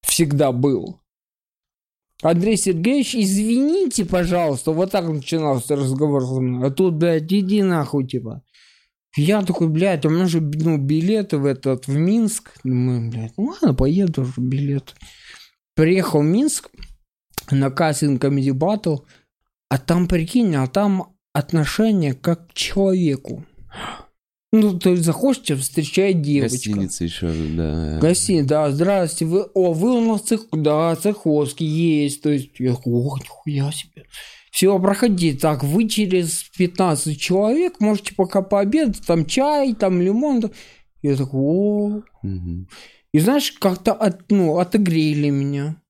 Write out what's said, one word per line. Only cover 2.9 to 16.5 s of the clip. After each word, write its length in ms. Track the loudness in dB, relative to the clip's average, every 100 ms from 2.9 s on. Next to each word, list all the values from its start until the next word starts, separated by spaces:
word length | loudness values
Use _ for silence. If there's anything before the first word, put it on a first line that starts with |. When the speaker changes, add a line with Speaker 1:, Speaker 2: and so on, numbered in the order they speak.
| 0 0 0
Speaker 1:
извините, 880 | 0 0 0 2 2 0 0 -2
пожалуйста", 680 | -2 0 0 0 0 -2 -2
вот 180 | 0 0
так 180 | 0 -2
начинался 680 | -4 -4 -2 0 -2 0
разговор 480 | -2 0 0 0 0
со 120 | 0 -2
мной. 280 | -2 -2 -2
А 20 |
тут, 240 | 2 0 2
блядь, 360 | 0 0 0
"Иди 300 | 0 2 0
нахуй", 440 | 2 0 0 -2 -2
типа. 360 | -6 -8 -14 _ _ _ _ _ _ _ -2
Я 260 | 2 2
такой, 260 | 0 0 0
"Блядь, 360 | 2 0 0 0
у 40 |
меня 160 | 2 2
же, 140 | 0
ну, 360 | -2 -2 0 0
билеты 600 | 0 0 2 0 0 -2
в 80 | 0
этот, 420 | -2 -2 -4 -2
в 80 | 0
Минск". 560 | 2 2 0 -2 -12 -10
Думаю, 480 | -2 0 0 -2 -4
"Блядь, 220 | -6 -10 -6
ну 60 | -6
ладно, 280 | 0 0
поеду 460 | 2 2 2 0 -2
уже, 120 | -4 -4
билет". 580 | -4 -2 -2 -4 -6 -20 -20 -20 -20 -20 -20 _ _
Приехал 460 | 0 2 2 2 2
в 40 |
Минск 460 | 2 2 0